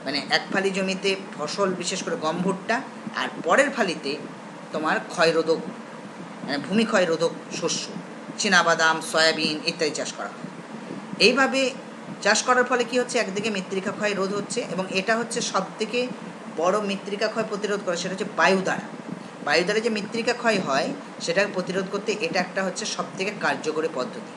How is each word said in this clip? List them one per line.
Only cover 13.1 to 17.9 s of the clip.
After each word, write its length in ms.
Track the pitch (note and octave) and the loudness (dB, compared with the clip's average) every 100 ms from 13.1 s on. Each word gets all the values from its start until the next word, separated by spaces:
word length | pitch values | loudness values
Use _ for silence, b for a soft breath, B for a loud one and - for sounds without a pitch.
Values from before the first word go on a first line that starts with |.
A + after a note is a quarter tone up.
| B3 | 0
একদিকে 320 | G3 G3 A3 | 0 -2 -2
মৃত্তিকা 420 | G3 F#3 F#3+ G3 | -4 -2 -4 -2
ক্ষয় 220 | G3 G#3 | -2 -2
রোধ 180 | F#3+ F#3+ | 0 0
হচ্ছে 280 | G3+ G3 A#3 - | -2 -2 -4 -2
এবং 100 | F3 F#3+ | -4 -2
এটা 240 | F#3+ F#3+ A3+ | -2 2 0
হচ্ছে 180 | A#3 A#3+ | 0 -2
সবথেকে 600 | A3 G3 F#3 - G#3+ B3 B3 - - - - - | 0 -2 -2 -6 -2 0 -2 -6 -12 -12 -10 0
বড় 200 | F3 G3+ | 2 2
মৃত্তিকা 460 | G3+ G3 - G3+ G#3+ | 0 -4 -4 -2 0
ক্ষয় 180 | A3+ G#3+ | 0 -2
প্রতিরোধ 300 | G3+ G#3 G3+ | -2 -2 -2
করে, 100 | G3 | -2